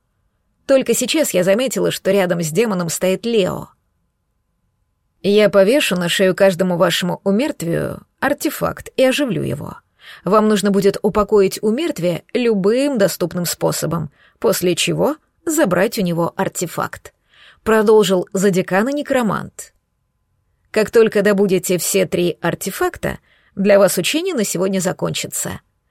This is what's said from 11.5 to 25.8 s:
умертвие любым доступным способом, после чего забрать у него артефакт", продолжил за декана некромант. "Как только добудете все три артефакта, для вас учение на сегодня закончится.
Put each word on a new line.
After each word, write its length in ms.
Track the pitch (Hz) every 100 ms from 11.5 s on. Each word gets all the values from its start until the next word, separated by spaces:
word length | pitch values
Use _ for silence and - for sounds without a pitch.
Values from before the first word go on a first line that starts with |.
| -
умертвие 640 | 214 226 339 - 170 170 -
любым 640 | 240 240 214 190 240 285 262
доступным 480 | 190 - 175 180 170
способом, 640 | - 160 156 151 165 156 - _ _
после 340 | 233 185 180
чего 440 | 170 - 160 196 302 _ _ -
забрать 540 | 311 269 175 208 233
у 20 |
него 300 | 180 165 170 -
артефакт", 760 | 190 - 170 - - - - - _ _ - _
продолжил 600 | - 220 208 214 175 185 -
за 180 | 196 202
декана 380 | 180 180 185 226
некромант. 840 | 285 285 262 226 151 - - - _ _ _ _ _ _ _ _ _ _
"Как 200 | - 208
только 320 | 233 226 214
добудете 540 | 196 196 202 180 - 180
все 280 | - 196 180
три 320 | 175 175 -
артефакта, 800 | 170 170 - - 359 - - 131 _ _ _ -
для 240 | 196 202
вас 180 | 190 -
учение 380 | 175 302 370 311
на 80 |
сегодня 360 | 202 - 190 190
закончится. 840 | 175 - 170 160 - - - - - _